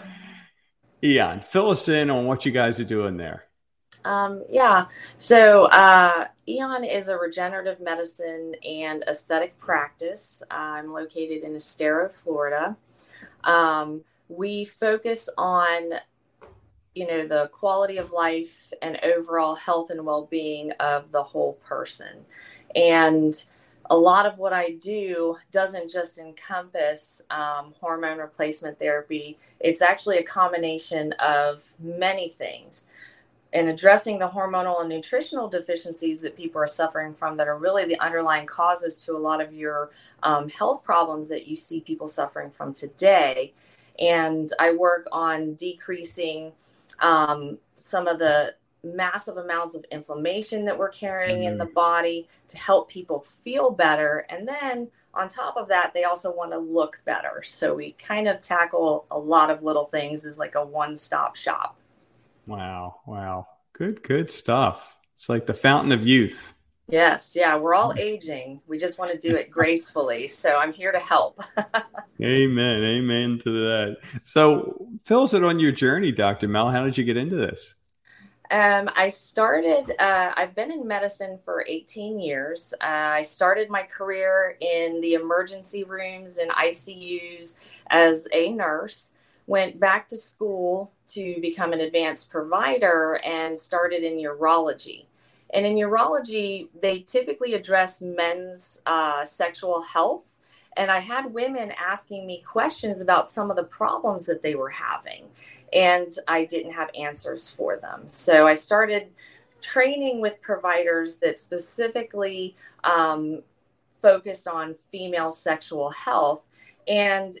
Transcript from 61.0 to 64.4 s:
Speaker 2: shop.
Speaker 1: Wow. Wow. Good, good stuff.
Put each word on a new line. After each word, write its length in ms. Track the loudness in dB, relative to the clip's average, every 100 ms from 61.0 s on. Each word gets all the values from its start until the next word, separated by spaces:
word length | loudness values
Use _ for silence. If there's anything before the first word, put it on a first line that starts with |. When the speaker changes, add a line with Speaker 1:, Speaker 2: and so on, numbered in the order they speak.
| -6 -4 -4 -4
Speaker 2:
shop. 420 | -4 -4 -4 -10 _ _ _ _ _ _ -14
Speaker 1:
Wow. 540 | -10 -8 -8 -12 -14 -14
Wow. 440 | -10 -8 -10 -12 _ _
Good, 280 | -8 -8 -6
good 300 | -2 -2 -2
stuff. 640 | -6